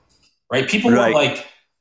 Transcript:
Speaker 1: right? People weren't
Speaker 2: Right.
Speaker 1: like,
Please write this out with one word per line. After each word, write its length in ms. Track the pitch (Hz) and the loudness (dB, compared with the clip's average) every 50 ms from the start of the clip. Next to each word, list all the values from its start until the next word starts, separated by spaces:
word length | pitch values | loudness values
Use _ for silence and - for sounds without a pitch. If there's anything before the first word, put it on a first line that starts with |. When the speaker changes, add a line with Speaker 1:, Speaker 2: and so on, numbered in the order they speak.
| _ _ _ _ _ _ _ _ _ - | _ _ _ _ _ _ _ _ _ -6
Speaker 1:
right? 160 | 117 131 135 - | -4 -4 -2 -2
People 220 | 208 214 247 240 | -2 0 2 2
weren't 240 | - 120 117 113 113 | 2 2 2 2 2
Speaker 2:
Right. 0 | |
Speaker 1:
like, 320 | 147 143 131 - - - - - _ _ _ _ _ | 0 0 -2 -4 -8 -12 -18 -20 _ _ _ _ _